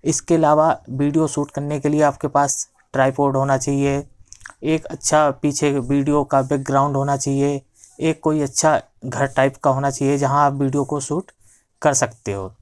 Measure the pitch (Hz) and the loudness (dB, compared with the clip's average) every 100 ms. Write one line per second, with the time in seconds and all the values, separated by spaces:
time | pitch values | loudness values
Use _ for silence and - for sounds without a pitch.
0 | 147 151 - 165 151 151 160 127 - 135 | -4 -4 0 2 4 4 2 0 -6 -4
1 | 143 156 156 - 143 - 143 147 147 151 | 0 0 0 -2 -6 -6 -6 -2 0 2
2 | 147 139 143 143 143 - - _ _ 135 | 2 0 -2 0 0 -2 -8 _ _ 0
3 | 131 135 143 135 139 135 143 139 139 139 | 0 2 0 0 0 0 0 0 0 -2
4 | 143 _ - - - _ 156 160 - 156 | -6 _ -20 -20 -20 _ -2 -2 -2 -4
5 | - 151 147 135 147 143 147 139 127 139 | 0 2 2 0 -2 0 0 0 0 0
6 | 139 147 139 139 135 143 135 135 139 139 | 2 0 2 0 0 -4 0 0 0 0
7 | 139 139 139 139 143 143 _ _ - - | -2 -2 -2 0 0 -2 _ _ -20 -4
8 | 156 156 156 156 139 - 156 147 - _ | -4 0 -2 0 -2 0 2 0 -4 _
9 | 135 - 139 - 135 135 147 131 139 135 | -10 -4 -2 0 0 0 -2 0 -2 -2
10 | 139 143 139 139 143 139 139 143 139 147 | -2 0 2 2 2 2 -2 -2 -2 -4
11 | 135 151 - _ _ _ _ _ 151 139 | -4 -6 -6 _ _ _ _ _ 0 0
12 | 117 - - 98 92 - | -4 -6 -8 -8 -8 -14